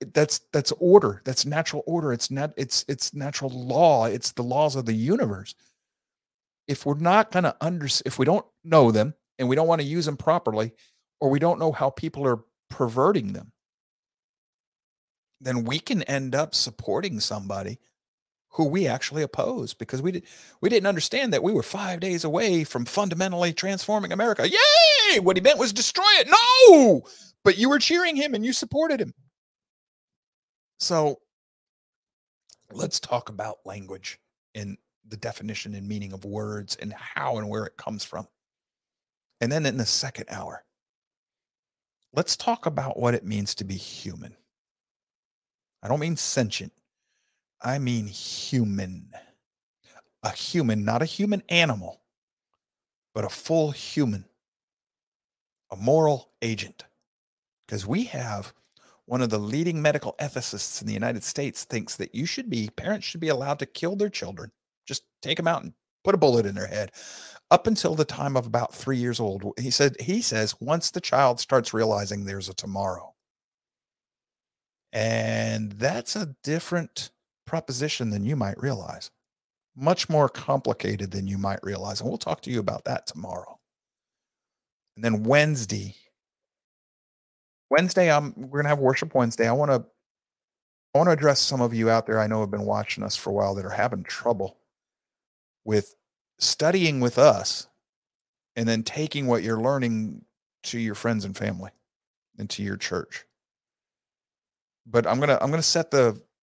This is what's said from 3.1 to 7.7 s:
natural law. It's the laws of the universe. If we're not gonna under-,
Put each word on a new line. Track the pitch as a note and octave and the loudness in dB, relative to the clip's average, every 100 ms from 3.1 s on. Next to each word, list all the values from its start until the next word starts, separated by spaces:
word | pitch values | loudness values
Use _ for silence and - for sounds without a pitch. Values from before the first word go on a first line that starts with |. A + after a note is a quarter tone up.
natural | C#3+ C#3 C#3+ C3+ | -6 -8 -6 -6
law. | B2 B2 C3 E3+ C3+ A2+ | -6 -2 4 6 6 2
It's | A2 - | 0 -4
the | - | -4
laws | B2 C3 D3+ C3+ | -4 0 0 0
of | A#2 | -2
the | |
universe. | A2 B2 A3+ B2 F#2+ G2 - _ _ _ _ _ _ _ _ _ _ - | 0 2 0 0 -4 -10 -20 _ _ _ _ _ _ _ _ _ _ -8
If | C#3 C#3+ | -4 -2
we're | |
not | C#3+ E3+ G3+ G#3+ | 0 4 4 4
gonna | F#3 E3+ - | 2 0 0
under-, | D#3 | -4